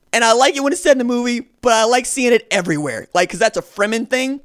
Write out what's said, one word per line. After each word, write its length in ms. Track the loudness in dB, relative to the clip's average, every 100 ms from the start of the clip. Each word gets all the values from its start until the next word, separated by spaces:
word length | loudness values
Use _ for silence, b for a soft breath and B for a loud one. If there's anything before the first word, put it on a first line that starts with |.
| _
and 120 | 0
I 80 | 2
like 240 | 4 2 2
it 60 |
when 80 | -2
it's 100 | 0
said 100 | 2
in 60 | 2
the 60 |
movie, 440 | 2 -2 -2 -4 -8 _
but 120 | 0
I 120 | 2
like 220 | 2 0 0
seeing 260 | -2 2
it 140 | 2 2
everywhere. 580 | -2 -2 -4 -4 -8 -4
Like, 160 | -2 -2
'cause 100 | 0
that's 160 | 0 -2
a 60 |
Fremen 460 | -8 -4 -2 -2 -2
thing, 320 | -2 -2 -6